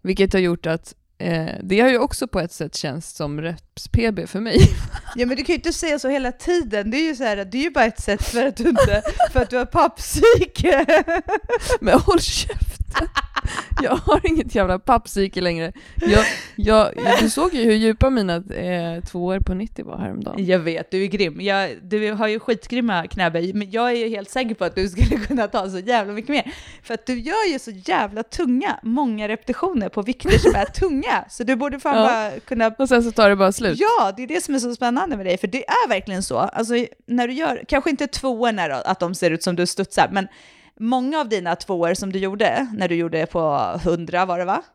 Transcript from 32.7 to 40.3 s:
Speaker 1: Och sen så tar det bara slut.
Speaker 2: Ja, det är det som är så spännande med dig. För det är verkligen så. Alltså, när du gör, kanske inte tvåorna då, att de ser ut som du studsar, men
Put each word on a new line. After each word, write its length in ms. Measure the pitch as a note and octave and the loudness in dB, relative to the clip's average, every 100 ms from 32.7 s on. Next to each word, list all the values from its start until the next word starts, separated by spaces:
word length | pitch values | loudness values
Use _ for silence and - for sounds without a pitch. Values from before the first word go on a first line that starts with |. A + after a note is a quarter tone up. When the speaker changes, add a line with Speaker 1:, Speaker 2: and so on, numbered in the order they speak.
| A3 | 0
Speaker 1:
Och 100 | C4+ | 4
sen 140 | B3 | 4
så 100 | A#3 | 4
tar 160 | A3 G#3 | 6 6
det 80 | G3 | 8
bara 160 | F#3+ | 4
slut. 260 | G3+ A3 E3+ | 2 -2 0
Speaker 2:
Ja, 320 | G#4 A#4 G3 G3 | 2 2 0 -2
det 60 | |
är 40 | B3+ | -6
det 140 | E4 | -6
som 100 | - | -2
är 40 | C4+ | -2
så 160 | A#3+ | -2
spännande 420 | A#3+ B3 B3 F#4 A3 | -2 -2 0 -2 -4
med 100 | F#3 | -2
dig. 120 | F#3 | -2
För 80 | G3 | -2
det 180 | B3+ - | -4 0
är 200 | A#4+ A4 | 2 2
verkligen 340 | G3 - F#3 | 0 -2 -6
så. 140 | F#3 B2 | -2 -2
Alltså, 360 | F3 - A3+ A#3+ A#3+ - - | 0 -2 0 0 -2 -8 -4
när 220 | B3 A#3+ | -2 0
du 60 | |
gör, 300 | C4 D#4+ A#3+ - | -2 -2 -4 0
kanske 220 | C#4+ E4 | 0 0
inte 160 | C#4 D4 | -2 -4
tvåorna 640 | - C4+ A3+ A#3+ G#3+ D#3+ | -2 -4 0 0 0 -2
då, 60 | C3 | -2
att 160 | - F#3 | -2 -2
de 140 | F3 | -2
ser 160 | F3+ F3 | 0 0
ut 120 | E3 | 0
som 140 | - F3 | -2 0
du 100 | F3 | -2
studsar, 420 | - F#3+ - D3 | -2 -2 2 2
men 160 | G3 F#3+ | 0 -4